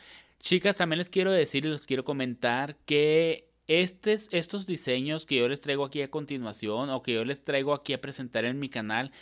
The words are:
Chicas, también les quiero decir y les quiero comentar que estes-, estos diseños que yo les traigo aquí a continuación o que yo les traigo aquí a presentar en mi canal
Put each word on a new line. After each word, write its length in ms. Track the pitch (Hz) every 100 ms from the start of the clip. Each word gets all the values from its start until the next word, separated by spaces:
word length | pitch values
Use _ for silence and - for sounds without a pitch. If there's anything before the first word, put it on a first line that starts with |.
| - - - -
Chicas, 380 | - 180 202 190
también 220 | 170 160
les 100 | 175
quiero 240 | 190 185
decir 320 | 185 143 -
y 60 | 156
les 160 | 147 -
quiero 180 | 131
comentar 720 | 131 139 131 120 120 123 143 -
que 640 | - 147 151 160 165 - _ _ -
estes-, 600 | 165 180 - 214 214 -
estos 340 | 175 160 202 190
diseños 580 | 156 131 127 139 156
que 120 | - 135
yo 120 | 120
les 140 | 139
traigo 240 | 143 139 139
aquí 160 | 147
a 80 | 139
continuación 800 | 156 139 139 113 98 107 110 139
o 100 | 131
que 140 | 127
yo 100 | 113
les 180 | 117 139
traigo 300 | - 139 135
aquí 220 | 143 -
a 80 | 127
presentar 420 | 139 139 123 113
en 140 | 117 139
mi 100 | 135
canal 420 | 117 107 110 139 -